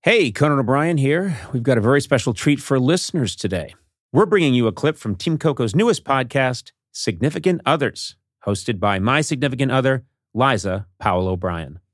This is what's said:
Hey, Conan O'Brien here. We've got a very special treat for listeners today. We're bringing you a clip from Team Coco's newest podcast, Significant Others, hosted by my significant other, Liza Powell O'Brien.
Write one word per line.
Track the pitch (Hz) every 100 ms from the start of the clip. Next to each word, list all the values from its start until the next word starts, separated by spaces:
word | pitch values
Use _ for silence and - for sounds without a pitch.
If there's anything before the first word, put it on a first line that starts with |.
Hey, | - 226 147
Conan | 104 147 143
O'Brien | 117 135 160 165
here. | 135 160 196 131 -
We've | 127
got | 113 113
a |
very | 107 139
special | - 131 123
treat | 113 - 139
for | - 135
listeners | 127 175 - 175 117
today. | - 98 90 73 - _ _ _
We're | 143 208
bringing | 202 156
you | 123 113
a |
clip | 92 147 160
from | 113 95
Team | - 156
Coco's | 165 143 117
newest | 143 233 -
podcast, | - 135 123 139 131 123 - _ _
Significant | - - 87 131 156 185 175
Others, | - 165 135 - - - _ _ -
hosted | 98 - 104
by | 104 98
my | 104 139
significant | 151 135 139 127 135
other, | 131 131 131 - _ _
Liza | 107 131 117 95 95 98 _
Powell | 107 90 92
O'Brien. | 92 92 85 73 90 _